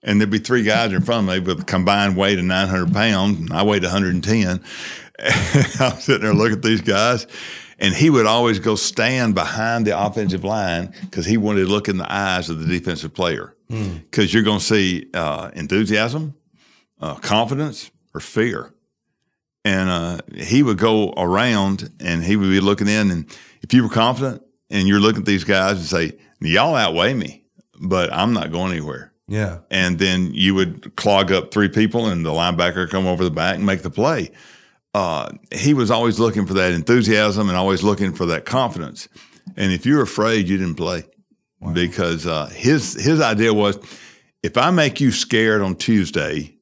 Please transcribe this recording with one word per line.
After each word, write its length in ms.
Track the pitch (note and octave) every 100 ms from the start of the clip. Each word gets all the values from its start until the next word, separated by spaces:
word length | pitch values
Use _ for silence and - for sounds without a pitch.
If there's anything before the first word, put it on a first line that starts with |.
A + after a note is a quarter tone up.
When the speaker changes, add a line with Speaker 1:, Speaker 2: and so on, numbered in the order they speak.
Speaker 1:
And 160 | - G2+
there'd 100 | G#2+
be 80 | G#2
three 240 | G#2+ B2
guys 280 | G#2 G#2+ A#2
in 80 | F#2
front 260 | - A#2 G2
of 40 |
me 60 | F#2
with 220 | F2+ E2+
a 40 | -
combined 520 | F#2 F#2 G2+ G2+ F#2
weight 220 | G2 G2
of 60 | F2+
nine 220 | F#2 G2
hundred 220 | F#2 F2
pounds, 480 | G2 A2 G2 G2 F#2
and 140 | E2
I 80 | E2+
weighed 200 | G#2 G#2
a 60 | F2
hundred 240 | F#2+ F#2+ F2+
and 80 |
ten. 380 | F2 A2 F#2 F#2 -
<laughs> 60 | - - - - -
And 440 | - - F#2 C#3+ - -
I 120 | C3
was 100 | - -
sitting 180 | A#2
there 100 | G#2+
looking 240 | G#2 A2+ G#2+
at 60 |
these 180 | A2 A2
guys, 460 | F#2+ G2 A2+ A#2+ - - - - - -
and 160 | G2
he 160 | - D#3
would 160 | C#3 G#2+
always 320 | A2+ A#2+ G2+
go 160 | A2+
stand 600 | G#2+ - - A#2 B2+ A#2 F#2
behind 500 | D#2+ F2 A2+ A#2 G#2+
the 100 | F2+
offensive 480 | G#2 G#2+ G2+ F#2
line 480 | F#2+ A2 F#2+ E2+ F#2 - F#3
'cause 160 | - E2+
he 100 | A2+
wanted 220 | G#2 G2+ F#2
to 20 |
look 200 | G#2 G#2
in 100 | F#2+
the 140 | -
eyes 380 | G2+ G2 F#2 E2
of 80 | D#2+
the 60 | D#2+
defensive 480 | F2+ F2+ D#2+ D#2
player. 400 | - F2+ C2+ G1+ _ _
Speaker 2:
Hmm. 280 | A2 G2+ E2 -
Speaker 1:
'Cause 220 | - F#2+
you're 80 | A2+
gonna 180 | G#2+ G#2
see, 460 | E2 G#2+ F#2+ F2+ -
uh, 380 | F2+ D#2+ D2 -
enthusiasm, 800 | - D2+ F#2 G#2+ G#2 A2+ C#3+ D#3 C#3 _ _ _ _ _ _
uh, 160 | D2+ C#2+
confidence, 760 | - G#2 A2+ C3+ D3+ - - _ _ -
or 40 |
fear. 540 | - - G#2+ G2+ - _ _ _ _ _ _ _ _ _
And, 260 | G#2+ F#2+ F#2
uh, 260 | F2+ E2+ E2+ - -
he 280 | E2+ A#2+
would 160 | C#3 G2+
go 340 | A2+ A2 G2+ -
around, 760 | F2+ F#2+ B2 A2 G2 G2 D#2+ -
and 240 | F2+ E2
he 120 | E2+ G#2+
would 140 | F#2+
be 100 | F#2+
looking 280 | G2 G2+ G#2
in, 240 | G#2+ G2+
and 140 | F2 D2 - - _
if 140 | - B2+
you 80 |
were 60 | A#2
confident 520 | A2+ A2+ B2 C3+ G#2+ _ _ _
and 160 | G2+ F#2+
you're 120 | G2+
looking 200 | G#2 G#2+
at 60 | G2
these 160 | G2
guys 340 | E2+ F#2+ F#2+ G2
and 80 | D#2+
say, 280 | F#2 D#2+ - _ _
"Y'all 340 | D#2+ F2 C#3+ D3
outweigh 380 | G2+ E2 G2
me, 300 | C3 D2+ - _ _ _ _
but 320 | F2+ F#2 F2
I'm 220 | - G#2
not 180 | A2+ D#2
going 200 | E2+ F#2
anywhere." 400 | F2 D2+ B1+ - _ -
Speaker 2:
Yeah. 320 | G#2 G2+ E2+ _
Speaker 1:
And 280 | F#2+ F#2 E2+
then 340 | F#2+ F#2 F2+
you 200 | C2+ F#2 F#2+
would 400 | F2+ E2 - -
clog 360 | G#2 G2 G2
up 220 | F#2+ E2
three 160 | - G2
people 380 | - A2 A#2+ A2+
and 180 | F2 D#2+
the 60 |
linebacker 580 | D#2 E2+ E2+ F2 F2+ F2+
come 180 | F#2+ F#2
over 160 | F2+
the 80 | F2+
back 240 | D#2+ F2 G2
and 100 | G2+
make 160 | F#2+
the 80 | F2+
play. 420 | D#2 B2+ D#3 D#2+ - - - _ _ _
Uh, 380 | G#2 F2+ D#2 - - _
he 200 | - C3+
was 160 | D3 A2+
always 300 | A#2 A#2 G2
looking 260 | A2+ G2+ F#2
for 80 | F#2+
that 180 | F2+
enthusiasm 720 | E2+ D#2 A#2+ G#2+ G#2+ G#2+ G2 G#2
and 100 | F2+
always 240 | F#2+ F#2+
looking 300 | G2 G2 G2
for 120 | D#2 E2+
that 200 | E2 -
confidence. 600 | B2+ B2 F#2 D#2 - - - - _ - -
And 160 | G2
if 140 | F2+ B2
you're 160 | D3
afraid, 480 | A#2+ - G#2+ A2+ F2+
you 80 | F#2+
didn't 180 | F#2 D#2
play. 300 | E2+ F2 - _ _ _ _ _
Speaker 2:
Wow. 100 | -
Speaker 1:
Because, 520 | E2 E2+ F2+ F2 E2 E2+
uh, 200 | D#2+ C#2+
his, 460 | - A#2+ D3+ - -
his 200 | G2 D#3
idea 320 | C3+ G#2+ A2+
was, 240 | G#2+ G2+ G2 - - - - _ _
"If 140 | - -
I 120 | D3
make 280 | F3+ D3 -
you 120 | C#3
scared 500 | - - A2+ A2 G#2+
on 140 | G2 F2+
Tuesday 840 | - A2 E2 E2+ D2+ D2+ D2+ _